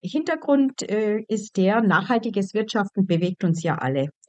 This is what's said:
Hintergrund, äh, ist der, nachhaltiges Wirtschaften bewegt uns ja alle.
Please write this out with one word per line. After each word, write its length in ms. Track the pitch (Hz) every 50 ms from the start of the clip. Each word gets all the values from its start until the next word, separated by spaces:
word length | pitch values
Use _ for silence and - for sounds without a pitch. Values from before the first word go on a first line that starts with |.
Hintergrund, 880 | - 180 - 302 330 339 320 320 320 - 285 285 269 262 - - - -
äh, 360 | 202 214 220 214 208 220 220
ist 300 | - 220 214 208 - -
der, 260 | 196 185 190 208 233
nachhaltiges 720 | 226 196 165 180 196 - 240 226 233 233 196 202 196 190 -
Wirtschaften 500 | 214 214 220 - 220 196 202 - 202 190
bewegt 380 | 180 175 165 180 180 180 -
uns 220 | - 175 165 165 165
ja 140 | 165 - -
alle. 320 | - 127 135 139 135 147 - _ _